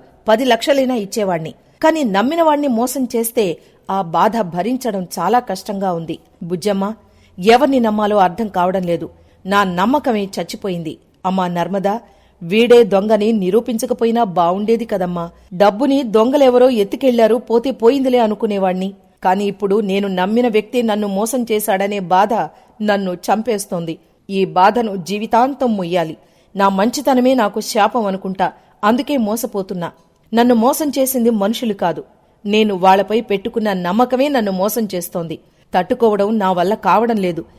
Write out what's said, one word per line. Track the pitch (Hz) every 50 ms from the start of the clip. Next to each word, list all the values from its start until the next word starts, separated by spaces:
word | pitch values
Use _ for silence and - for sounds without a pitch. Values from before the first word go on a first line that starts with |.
| - _ _ _ - 214
పది | 220 220 269
లక్షలైనా | 254 226 226 - 320 285 269 262 247 254
ఇచ్చేవాణ్ణి. | 226 202 196 - 226 202 190 175 160 160 - - _ _ _ _ -
కానీ | 311 320 320 311 277
నమ్మిన | 208 185 196 226 269 330 339
వాణ్ణి | 330 311 294 294 294 277
మోసం | 226 226 247 254 - 277 254 226 -
చేస్తే | 226 226 226 - 233 208 175 156 - _ _ _ _ _ -
ఆ | 190 196
బాధ | 185 165 170 165 190 220 214 226
భరించడం | 202 170 170 175 185 233 262 254 262 226 202 190 180 - - 190
చాలా | 165 196 233 247
కష్టంగా | 240 - 185 190 - - 196 196 196 185
ఉంది. | 175 165 165 160 160 - _ _ _ -
బుజ్జమ్మ, | 180 165 185 175 - 208 196 196 190 208 220 - _ _ _ _ _ _ _ 185 180
ఎవరిని | 220 233 254 302 277 277 254
నమ్మాలో | 226 214 214 214 208 202 208
అర్థం | 202 180 175 170 233 226 196
కావడం | 196 180 180 185 185 190
లేదు. | 180 170 170 156 165 - - _ _ _ _ _ -
నా | 185 202 202 196
నమ్మకమే | 185 175 180 190 233 294 294 - 269 220 208 196
చచ్చిపోయింది. | 190 - 220 - - - - - 196 175 170 160 156 - - _ _ _ _ -
అమ్మా | 185 185 190 180 175
నర్మదా, | 175 175 170 175 196 196 180 196 214 233 - - _ _ _ _ _ _
వీడే | 170 165 202 220 240 240 240 240 233
దొంగని | 175 196 190 202 214 220 208 208 226
నిరూపించకపోయినా | 226 208 185 180 190 240 - 254 226 226 247 247 240 - 233 233 226 233 233
బావుండేది | 185 165 180 170 170 185 202 208 220 226 226 233
కదమ్మా. | - 214 180 180 180 175 170 170 170 - - _ _ 180
డబ్బుని | 180 202 208 202 208 285 277 269 285
దొంగలెవరో | 277 214 190 220 220 254 294 294 269 254 247 247 247 262
ఎత్తుకెళ్లారు, | 247 214 202 202 294 226 277 262 240 233 220 214 226
పోతే | 240 240 - 226 233 226 220
పోయిందిలే | 208 - 226 233 277 277 262 262 247 247
అనుకునేవాణ్ణి. | 226 214 208 208 233 214 202 196 190 185 185 185 190 202 196 - _ _ _ _ -
కాని | 185 190 202 202
ఇప్పుడు | 202 196 - 208 190 196 226
నేను | 208 190 190 202 202 196
నమ్మిన | 185 180 185 202 220 240 247 240
వ్యక్తి | 208 214 208 - - 247
నన్ను | 226 220 208 208 208 202
మోసం | 190 196 220 220 277 247 233 226
చేశాడనే | 214 214 208 226 190 190 196 202 208 202
బాధ | 185 165 180 185 208 196 233 196 156 - - - _ _ _ -
నన్ను | 214 208 202 196 196 185
చంపేస్తోంది. | 180 175 - 214 196 214 220 247 214 202 202 - 190 170 170 165 156 - _ _ _ _ _ -
ఈ | 196 190 185
బాధను | 160 160 180 190 214 208 240 226 208 196
జీవితాంతం | 190 151 175 202 208 226 220 233 226 254 277 277 - 269 240 214
మొయ్యాలి. | 196 175 170 180 175 165 160 151 - _ _ _ _ _ _ -
నా | 190 196 196
మంచితనమే | 196 190 208 247 - 302 240 285 262 247 247 254 269
నాకు | 254 208 202 - 220
శాపం | 208 - - 220 202 220 254 240 208
అనుకుంటా, | 196 190 190 - 190 190 - 180 156 - _ _ _ _ _ 208
అందుకే | 208 240 247 277 - 294
మోసపోతున్నా. | 262 220 202 220 226 - 240 - 196 190 190 190 175 170 156 - _ _ _ _ _ _ _ 220
నన్ను | 233 240 247 240
మోసం | 220 226 269 285 - 311 285 - 277
చేసింది | 262 262 - 247 226 240
మనుషులు | 226 202 196 208 233 - 254 220 202
కాదు, | - 190 170 151 147 - - _ _ _ _ _ _ -
నేను | 202 208 214 220 208 196
వాళ్లపై | 180 190 190 190 202 196 196 214 240
పెట్టుకున్న | 233 - 202 196 - 226 - 233 214 208
నమ్మకమే | 190 185 180 175 190 233 247 247 254 247 277 302
నన్ను | 277 247 214 196
మోసం | 190 185 190 214 220 240 220 185 185
చేస్తోంది. | 175 180 - - 180 170 160 156 - _ _ _ _ _ _ -
తట్టుకోవడం | 185 175 - 254 247 233 220 208 196 202 208 226 214
నా | 190 190
వల్ల | 185 180 175 190 220
కావడం | 220 - 180 180 214 240 233 226
లేదు, | 208 185 175 165 160 - - -